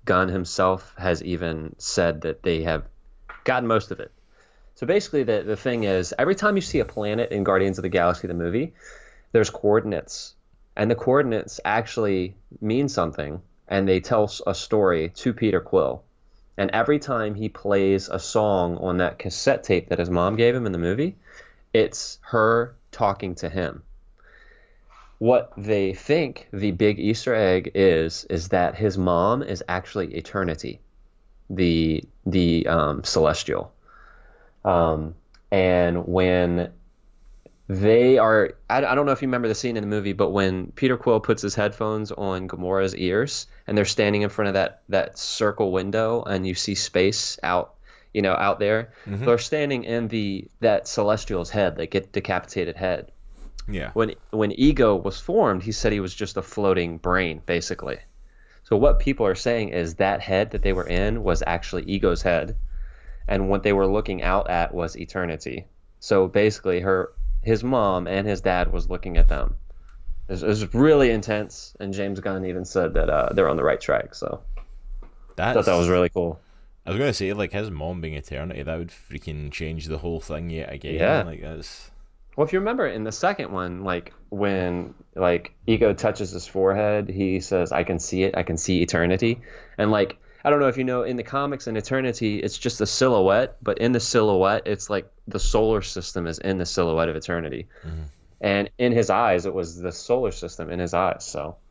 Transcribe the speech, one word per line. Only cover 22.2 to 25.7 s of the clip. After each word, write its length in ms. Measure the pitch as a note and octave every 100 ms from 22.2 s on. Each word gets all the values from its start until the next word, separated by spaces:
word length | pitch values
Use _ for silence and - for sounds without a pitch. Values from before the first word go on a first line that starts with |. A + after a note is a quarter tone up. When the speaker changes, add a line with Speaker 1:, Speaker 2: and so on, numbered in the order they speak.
Speaker 1:
her 520 | - A#2 A2 A#2 B2 - _
talking 440 | - G#2+ G2 F#2+ F2
to 140 | F2
him. 340 | F#2+ D#2+ - - - - _ - - - - _ _ _ - - -
What 340 | A2+ B2 - -
they 380 | G2+